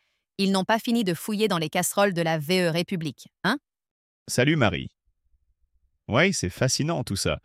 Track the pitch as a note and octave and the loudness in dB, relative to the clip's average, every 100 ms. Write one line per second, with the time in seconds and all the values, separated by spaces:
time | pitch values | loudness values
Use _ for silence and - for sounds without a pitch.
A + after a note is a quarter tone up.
0 | _ _ _ - F#3+ F#3+ F#3 A3 - A#3 | _ _ _ -2 0 2 2 0 0 0
1 | F#3+ E3 - G#3 G#3+ F3+ D#3 F#3 F3 - | 0 -2 -4 0 0 0 0 -2 0 2
2 | G3+ E3+ E3 D#3+ C#3+ F#3 E3+ E3 F3+ F#3 | 2 2 0 0 0 2 2 0 -2 -4
3 | D#3+ - - _ F3+ C#4 - _ _ _ | -4 -8 -16 _ -2 -2 -6 _ _ _
4 | _ _ - - C3 D#3+ G#2+ D#2+ C2 - | _ _ -4 0 2 4 2 0 -8 -14
5 | _ _ _ _ _ _ _ _ _ _ | _ _ _ _ _ _ _ _ _ _
6 | - A#2+ F#3 F3+ F2+ - C3 - D3 E3 | -2 2 2 0 -4 -2 0 0 -2 -4
7 | A#2+ G2 - D2 | -4 -4 -2 -4